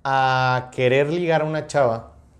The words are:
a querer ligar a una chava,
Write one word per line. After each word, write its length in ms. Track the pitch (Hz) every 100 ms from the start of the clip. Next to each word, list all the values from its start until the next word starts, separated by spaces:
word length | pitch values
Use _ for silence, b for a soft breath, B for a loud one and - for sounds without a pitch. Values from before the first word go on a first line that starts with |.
a 680 | 139 135 131 131 127 127 127
querer 400 | - 127 135 143
ligar 300 | 175 175 160
a 20 |
una 220 | 156 156 151
chava, 460 | 147 127 113 - - - _